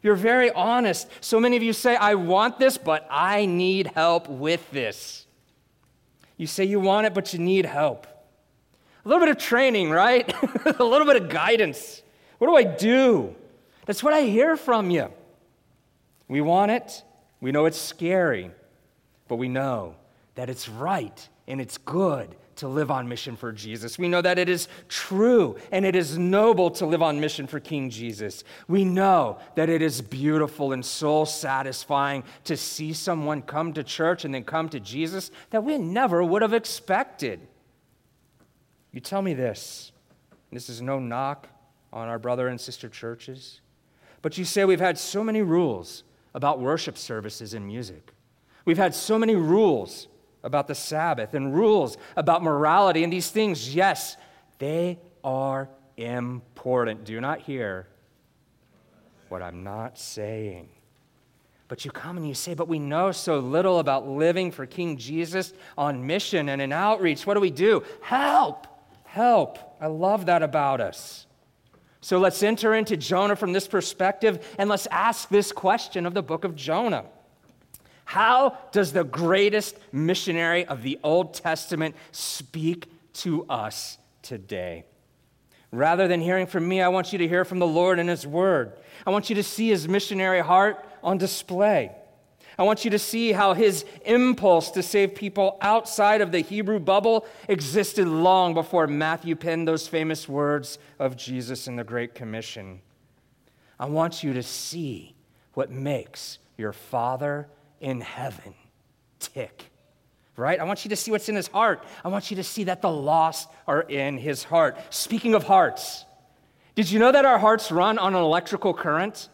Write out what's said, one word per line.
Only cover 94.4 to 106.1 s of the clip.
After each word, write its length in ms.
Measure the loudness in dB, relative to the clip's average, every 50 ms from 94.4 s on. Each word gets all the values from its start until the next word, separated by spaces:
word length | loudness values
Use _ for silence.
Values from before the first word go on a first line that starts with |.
| 6 6 6 6 4 0
to 120 | -4 -4 -4
save 320 | 0 2 2 2 2 0
people 420 | -8 -10 -6 -2 0 0 0 0 0
outside 600 | 0 2 2 2 2 -2 0 2 4 4 4 4
of 100 | 2 0
the 100 | 0 -2
Hebrew 380 | -2 -2 -4 -4 -2 -2 -2 0
bubble 460 | 2 2 2 4 4 4 2 2 0 -6 -20 -14 -4 -4
existed 580 | -2 -2 -2 -2 0 0 0 0 0 0 0
long 460 | 2 2 4 4 6 6 6 4 2 0
before 320 | -2 -2 0 2 2 2
Matthew 500 | 2 0 -2 -2 -2 -2 -4 -4 -6 -6
penned 320 | -4 -2 -4 -2 0 0
those 200 | 0 -2 -2 -4
famous 420 | -4 -4 -2 -2 -2 -4 -6 -8 -6
words 480 | -4 -2 0 0 0 -2 -4 -8 -16 -18 -20 -20 _ _
of 180 | -4 -4 -4
Jesus 500 | -6 -10 -8 -8 -8 -8 -8 -10 -10 -10
in 80 | -10 -8
the 80 | -10 -8
Great 300 | -6 -6 -6 -6 -6 -10
Commission. 680 | -14 -12 -10 -10 -10 -10 -12 -14 -14 -14 -16 -18 -18 _ _ _ _ _ _ _ _ _ _ _ _ _ _ _ _ _ _ _ _
I 80 | -8
want 360 | -4 -2 0 -2 -2 -4 -6 -4
you 80 | -4 -4
to 100 | -4 -6
see 720 | -8 -10 -10 -10 -10 -10 -8 -8 -8 -8 -12 -14 -20 _ _ _ _ _ _ _ _ _
what 160 | -6 -6 -6
makes 680 | -6 -8 -6 -4 -4 -6 -6 -10